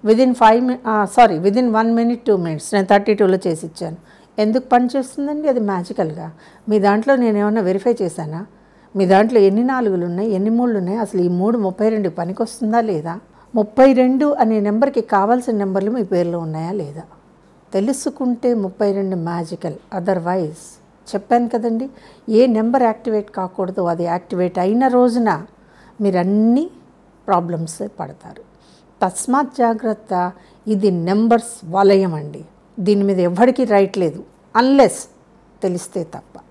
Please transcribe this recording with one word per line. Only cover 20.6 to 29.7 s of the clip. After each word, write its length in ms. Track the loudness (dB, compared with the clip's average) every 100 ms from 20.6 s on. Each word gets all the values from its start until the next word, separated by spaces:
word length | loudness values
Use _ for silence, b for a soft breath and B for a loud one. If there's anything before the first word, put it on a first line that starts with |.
| -20 -20 _ _ -10
చెప్పాను 360 | -10 -2 0 0
కదండి, 360 | -4 -4 -4 -6 B B B 0
ఏ 180 | 2 4 2
నెంబర్ 260 | 0 2
యాక్టివేట్ 460 | 0 -2 -4 -4 -4 -8
కాకూడదో 480 | -8 -6 -6 -2 -2
అది 100 | -2
యాక్టివేట్ 560 | -2 -4 -6 -4 -4 -2
అయిన 280 | 0 2 2
రోజున 420 | 4 2 2 0 -2 -6 _ b b b b
మీరన్నీ 640 | 0 0 2 2 4 2 0 -10 _ _ _ _ -2
ప్రాబ్లమ్స్ 520 | 0 0 -6 -8 -8 -12 -10
పడతారు. 440 | -14 -14 -20 -20 -20 _ b b b _
తస్మాత్ 540 | -4 -4 -2 -2 -2 -2
జాగ్రత్త, 760 | -2